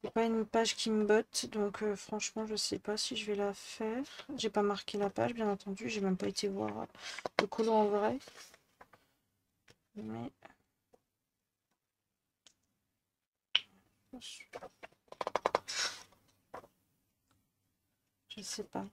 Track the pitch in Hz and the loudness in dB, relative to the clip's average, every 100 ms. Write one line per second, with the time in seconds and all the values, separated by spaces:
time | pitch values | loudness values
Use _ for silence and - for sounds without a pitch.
0 | 208 - 226 226 214 226 226 - 226 214 | -2 2 4 2 2 4 4 2 2 4
1 | 208 214 226 - 233 214 208 196 214 196 | 6 6 6 -4 -4 0 -2 0 -2 -2
2 | - 214 - - 220 208 - 190 - 208 | -4 -4 -4 -4 -4 -2 -2 -2 -2 -2
3 | - 226 214 202 202 196 - - 220 233 | 0 -2 0 0 0 -2 -10 -4 -2 -2
4 | 285 - - 277 226 214 202 196 - 202 | -4 -10 -10 -2 0 4 4 2 -2 -2
5 | 202 202 233 233 214 202 - 196 233 214 | -2 2 0 2 0 0 -4 -6 -4 0
6 | 196 185 202 190 208 196 214 208 - - | 2 2 0 0 -2 0 -2 -2 -8 -10
7 | - - - - 202 - 226 220 208 202 | -10 -6 0 2 2 2 4 6 6 4
8 | 214 254 - - - - _ _ - - | 2 0 -8 -20 -20 -20 _ _ -20 -20
9 | _ _ _ _ _ _ _ - _ 208 | _ _ _ _ _ _ _ -20 _ -12
10 | 220 226 - _ - - _ _ _ _ | -8 -6 -6 _ -20 -20 _ _ _ _
11 | _ _ _ _ _ _ _ _ _ _ | _ _ _ _ _ _ _ _ _ _
12 | _ _ _ _ - _ _ _ _ _ | _ _ _ _ -20 _ _ _ _ _
13 | _ _ _ _ _ - - _ _ _ | _ _ _ _ _ -4 -4 _ _ _
14 | _ 254 - - - - - _ - _ | _ -18 -16 -18 -16 -16 -16 _ -20 _
15 | _ - - - - - - - - - | _ -8 -4 -2 0 -2 -4 -4 -4 -6
16 | - _ _ _ _ - - _ _ _ | -16 _ _ _ _ -18 -18 _ _ _
17 | _ _ _ _ _ _ _ _ _ _ | _ _ _ _ _ _ _ _ _ _
18 | _ _ _ - 190 - 202 196 196 | _ _ _ -14 -10 -8 -6 -6 -8